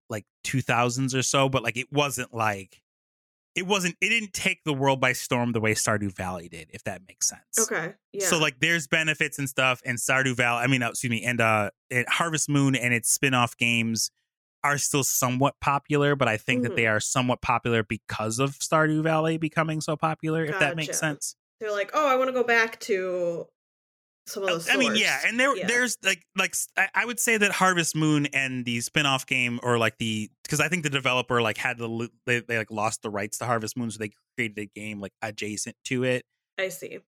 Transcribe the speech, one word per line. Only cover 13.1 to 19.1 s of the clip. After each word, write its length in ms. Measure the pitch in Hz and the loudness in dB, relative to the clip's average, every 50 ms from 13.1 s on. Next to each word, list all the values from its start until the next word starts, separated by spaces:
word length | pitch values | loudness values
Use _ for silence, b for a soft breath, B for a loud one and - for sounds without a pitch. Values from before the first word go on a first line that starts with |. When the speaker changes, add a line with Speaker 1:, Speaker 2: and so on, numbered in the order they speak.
Speaker 1:
spin-off 460 | - - - 139 131 123 123 117 - - | 0 2 2 2 4 4 2 2 0 0
games 520 | 120 117 117 117 117 113 113 107 - - - _ _ _ _ _ _ _ _ _ - | 0 0 2 2 0 0 0 -2 -4 -4 -6 _ _ _ _ _ _ _ _ _ -2
are 140 | 143 143 139 | 0 0 0
still 260 | - - - 143 131 | 0 0 0 0 0
somewhat 560 | - - - - 123 127 127 135 139 - _ | 0 0 0 0 0 2 2 2 0 0 _
popular, 560 | - 151 139 143 - - 147 143 143 143 143 | -2 0 0 0 0 0 2 2 4 2 2
but 120 | 139 131 117 | 2 2 2
I 80 | 110 104 | 0 0
think 260 | - - 127 127 123 | 0 -2 0 0 0
that 120 | 120 196 | 0 0
they 80 | 139 117 | 2 2
Speaker 2:
Mm-hmm. 120 | 113 107 | 4 4
Speaker 1:
are 40 | 107 | 2
somewhat 400 | - - - 135 127 123 123 - | 0 0 0 0 2 2 0 0
popular 420 | - - 123 117 - 120 117 113 110 | 0 0 0 0 2 2 2 2 2
because 560 | - 117 104 - - 110 - 107 110 110 120 | 0 -4 -6 -6 -8 -6 -4 -4 -2 0 0
of 200 | 135 139 139 - | 0 -2 -2 -4
Stardew 440 | - - 165 160 156 156 156 156 156 | -4 0 2 4 4 4 2 2 2
Valley 340 | 160 | 2